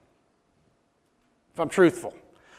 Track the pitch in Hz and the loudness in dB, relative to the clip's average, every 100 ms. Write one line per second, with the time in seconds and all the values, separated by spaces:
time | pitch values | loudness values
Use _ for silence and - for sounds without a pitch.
0 | _ _ _ _ _ _ _ _ _ _ | _ _ _ _ _ _ _ _ _ _
1 | _ _ _ _ _ - 156 - 170 - | _ _ _ _ _ -8 -4 2 2 2
2 | 101 - - - - | -10 -16 -20 -20 -20